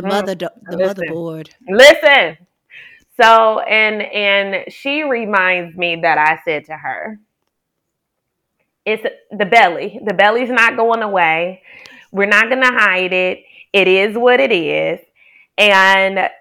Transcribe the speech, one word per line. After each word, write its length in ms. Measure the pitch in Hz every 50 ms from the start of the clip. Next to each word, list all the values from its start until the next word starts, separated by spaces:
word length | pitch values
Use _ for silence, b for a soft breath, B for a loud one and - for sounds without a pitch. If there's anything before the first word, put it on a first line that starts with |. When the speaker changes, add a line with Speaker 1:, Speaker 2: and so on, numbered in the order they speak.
Speaker 1:
the 40 | 185
Speaker 2:
mm, 40 | 196
Speaker 1:
mother, 260 | 202 208 190 190 190
the 160 | 165 175 165 - _ _ -
Speaker 2:
listen. 320 | 175 175 190 190 202 190 170
Speaker 1:
motherboard. 420 | 156 160 170 170 165 160 160 156 - _ _ _ -
Speaker 2:
Listen. 680 | 190 226 262 - 320 311 311 294 285 254 185 160 156 _ _ _ _ _ _ B B B B B B B B _ _ -
So, 400 | 226 226 226 226 220 220 220 214
and, 420 | - - 214 220 220 214 214 208 202
and 680 | - - 208 202 202 196 202 196 196 196 180 - -
she 300 | - - - 277 285 -
reminds 760 | 359 285 247 233 226 202 208 190 185 185 185 180 175 170 160
me 200 | 180 175 170 165 165 165
that 160 | 165 151 151
I 200 | 151 156 165 165 -
said 200 | 170 156 147 143
to 80 | - 156
her, 420 | 151 147 135 123 87 76 - 214 208 _ _ _ _ _ _ _ _ _ _ _ _ _ _ _ _ _ _ _ _ _ _ _ _ _ _ _ _ _ _ _ _ _
"It's 180 | 208 220 214 - - - _ _ _
the 140 | 214 196 208
belly. 540 | 180 233 233 208 175 165 143 139 139 - - -
The 80 | 208 190
belly's 360 | 175 196 208 220 240 254 226
not 240 | 254 233 226 226 233
going 240 | 240 226 233 226 226
away. 640 | 220 208 196 185 175 160 160 165 175 180 190 B B B B B B B B B B B
We're 160 | - 190 196
not 220 | 208 208 208 226 226
gonna 300 | 254 254 262 254 240 233
hide 340 | 214 196 185 185 185 180 185
it. 300 | 185 185 185 190 - b b b b b b -
It 140 | 196 185
is 280 | 185 185 190 196 220 208
what 220 | 233 240 247 247 247
it 120 | 269 247
is." 480 | 190 175 156 147 151 156 156 160 165 - _ _ b b b b b b b b _ -
And, 680 | 208 208 202 190 190 190 196 190 190 190 196 190 - - - -